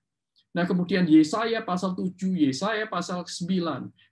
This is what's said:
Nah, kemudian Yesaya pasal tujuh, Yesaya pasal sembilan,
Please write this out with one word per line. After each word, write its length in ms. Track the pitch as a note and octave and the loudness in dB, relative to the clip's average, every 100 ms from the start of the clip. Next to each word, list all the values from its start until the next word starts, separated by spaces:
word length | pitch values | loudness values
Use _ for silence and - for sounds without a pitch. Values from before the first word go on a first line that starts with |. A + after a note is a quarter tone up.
| _ _ _ _ _ E3+ | _ _ _ _ _ -4
Nah, 80 | F3 | 0
kemudian 400 | F3+ F3 F#3 F3 | 0 0 2 6
Yesaya 560 | D#3 D#3 A3 A3+ A3+ | 6 6 2 -2 -2
pasal 320 | A3 F3+ F#3+ | -2 -4 -2
tujuh, 560 | F#3 F#3 - F#3+ F3+ D3 | -4 -6 -4 -2 2 2
Yesaya 400 | C3 G3 G#3+ G#3+ | 0 -2 -4 -4
pasal 320 | F3+ F3+ F3+ E3+ | -6 -6 -6 -8
sembilan, 640 | - F3 F#3 E3+ C3+ A2+ - _ | -8 -2 -2 -2 -4 -10 -16 _